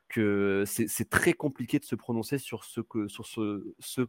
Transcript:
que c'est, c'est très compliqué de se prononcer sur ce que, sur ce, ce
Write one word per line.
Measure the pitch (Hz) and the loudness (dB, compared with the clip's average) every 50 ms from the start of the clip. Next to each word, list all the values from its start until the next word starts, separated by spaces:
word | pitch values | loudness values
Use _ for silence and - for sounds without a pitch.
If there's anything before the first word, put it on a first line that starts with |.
| _ - | _ -4
que | - 117 107 104 101 101 101 101 98 98 101 | 2 4 4 4 6 4 4 4 4 4 2
c'est, | 101 - - 113 104 | 2 0 0 -2 0
c'est | - - 113 - | -2 -2 -2 0
très | - - - 175 170 | 0 2 4 4 2
compliqué | - - 147 - - 123 113 - 143 | 2 0 -4 -2 -4 -2 0 0 0
de | - | 0
se | - - | -2 -6
prononcer | 104 - - 120 117 110 - 143 139 | -6 -4 -2 -2 -2 -2 -2 -2 -4
sur | - - - 107 - | -4 -6 -10 -10 -10
ce | - - - | -8 -8 -8
que, | 113 - - 113 104 104 | -6 -4 -4 -4 -4 -4
sur | - - 110 | -6 -10 -14
ce, | - - 117 110 104 104 101 92 98 - - | -10 -6 -4 -2 -2 -2 -4 -6 -10 -14 -14
ce | - - - - 127 | -14 -6 -4 -2 -4